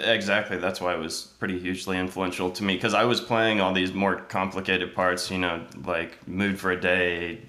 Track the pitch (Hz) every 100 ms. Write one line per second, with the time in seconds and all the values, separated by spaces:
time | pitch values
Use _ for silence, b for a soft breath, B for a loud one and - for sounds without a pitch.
0 | 104 110 101 101 107 90 90 92 90 85
1 | 80 - - - 101 90 90 92 98 92
2 | 92 92 92 90 90 92 101 90 113 104
3 | 120 113 - 117 113 107 95 95 92 95
4 | 98 90 - 95 95 92 95 92 90 -
5 | 90 87 - 95 90 85 - - 69 85
6 | 85 - - 92 101 95 95 90 90 92
7 | 87 85 85 85